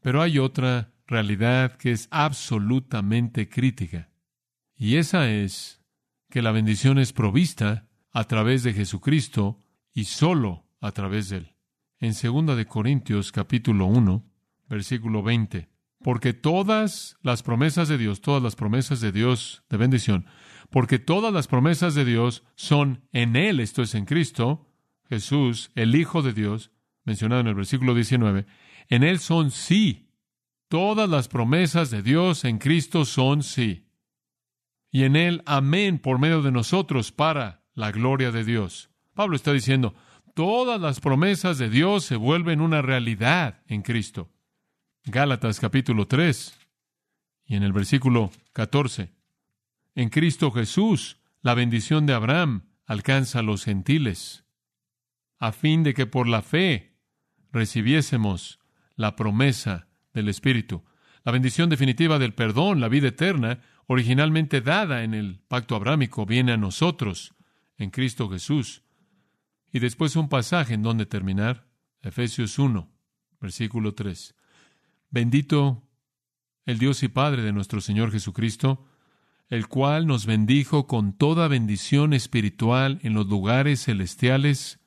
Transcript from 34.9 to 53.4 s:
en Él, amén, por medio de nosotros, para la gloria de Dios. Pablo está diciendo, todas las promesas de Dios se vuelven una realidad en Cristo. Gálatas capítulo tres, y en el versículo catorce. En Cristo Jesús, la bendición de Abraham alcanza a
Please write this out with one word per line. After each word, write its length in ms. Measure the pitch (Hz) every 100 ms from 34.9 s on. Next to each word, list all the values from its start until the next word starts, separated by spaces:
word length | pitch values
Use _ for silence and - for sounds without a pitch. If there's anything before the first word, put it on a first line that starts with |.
| 131
en 120 | 135 147
Él, 280 | 175 170 -
amén, 540 | 143 135 170 202 165
por 180 | 139 127
medio 240 | 151 160
de 100 | 139
nosotros, 600 | 123 113 185 185 135 110
para 520 | - 151 151 110 90 _ -
la 160 | 107
gloria 400 | 104 123 135 127
de 120 | 113
Dios. 460 | 110 117 95 - - _ _
Pablo 220 | - 208 151
está 180 | -
diciendo, 400 | 143 120 135 117 - _ _ _
todas 460 | - 170 233 254 226
las 200 | 160 135
promesas 580 | 151 135 185 190 180 151
de 120 | 117
Dios 360 | 117 175 202 151
se 100 | 117
vuelven 460 | 113 165 170 156
una 200 | 160 156
realidad 800 | 131 131 117 107 117 175 143 - _
en 140 | 107
Cristo. 500 | 98 117 101 - 82 _ _ _ _ _ _ _
Gálatas 560 | - 110 143 123 113 107
capítulo 480 | 117 135 127 110 101
tres, 460 | 131 170 127 - - _ _ _ _ _ _ _ _
y 120 | _ 104
en 80 |
el 100 | 101
versículo 560 | 98 98 139 127 120 101 - _
catorce. 600 | - 110 143 139 - 90 _ _ _ _ _ _ _ _ -
En 140 | 120
Cristo 420 | 156 165 139 156
Jesús, 680 | 117 107 - 220 180 - - _ _
la 140 | 123 120
bendición 500 | 120 117 - 156 151
de 80 |
Abraham 560 | 123 110 156 165 107 - _ _
alcanza 540 | 107 113 135 131
a 20 | 123